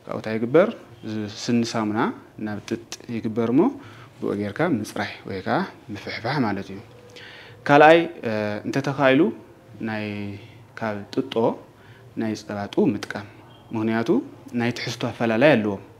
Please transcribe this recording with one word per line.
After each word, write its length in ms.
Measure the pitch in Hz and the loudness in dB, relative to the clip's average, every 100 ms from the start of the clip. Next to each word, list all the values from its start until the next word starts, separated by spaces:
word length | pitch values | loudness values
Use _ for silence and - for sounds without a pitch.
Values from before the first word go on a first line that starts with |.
ካብኡ 140 | - 107 | -8 -10
እንታይ 200 | 110 110 | -6 -4
ይግበር? 340 | 120 151 214 - - - 110 107 104 - | 2 4 4 -2 -18 -16 -8 -6 -6 -8
ስኒ 240 | - 120 | 0 0
ሳሙና 360 | 113 120 107 107 175 - - - | 0 -2 -2 0 -2 -4 -16 -10
ናብ 220 | 107 107 | -8 -8
ጥጥ 180 | - 113 - - - | -6 -8 -8 -16 -8
ይግበር 420 | 117 110 110 113 | -6 -4 -2 2
እሞ 120 | 127 233 - - - - - | 4 2 0 -16 -20 -20 -8
ብኡ 140 | 110 101 | -4 -4
ጌርካ 240 | 104 101 170 | -4 -2 0
ምጽራይ 420 | 120 104 - 104 - | 0 -4 -6 -8 -8
ወይ 160 | - 95 | -10 -8
ከዓ 180 | 107 135 196 - - | -2 -2 -2 -10 -14
ምፍሕፋሕ 480 | 104 - - 117 147 | -12 -10 -8 -4 0
ማለት 280 | 113 98 95 | 0 -2 -6
እዩ። 120 | 98 - - - - - - - - - | -14 -16 -20 -20 -20 -20 -20 -20 -8 6
ካልኣይ 340 | 143 151 170 165 - - 107 104 104 | 10 10 10 6 -6 -4 -2 -2 -4
እንተተኻኢሉ 600 | 117 135 143 135 135 135 202 - - - - - | -4 -2 -2 2 4 6 4 0 -18 -20 -20 -10
ናይ 240 | 110 107 104 104 101 101 - - - | -6 -6 -6 -6 -8 -10 -16 -20 -20
ካብ 240 | - 110 104 98 | -8 -6 -6 -6
ጥጦ 240 | - - 113 123 - - - - - - - | -6 -4 0 0 -2 -16 -20 -20 -20 -14 -6
ናይ 140 | 110 104 | -4 -4
ጸባ 240 | - 104 104 | -8 -8 -4
ጡ 200 | - 196 | 0 0
ምጥቃም። 420 | 104 - 104 107 - - - - | 0 -8 -10 -12 -20 -20 -20 -8
ምኽንያቱ 400 | 110 110 113 117 226 - - - | -4 0 0 2 0 -2 -18 -8
ናይ 160 | 123 120 | -4 -4
ትሕዝቶ 300 | 120 - - 123 | -4 -8 -6 -6
ኣፈላላይ 460 | - 117 113 147 | -2 0 4 6
ኣለዎም። 320 | 127 104 98 - | 6 2 -4 -10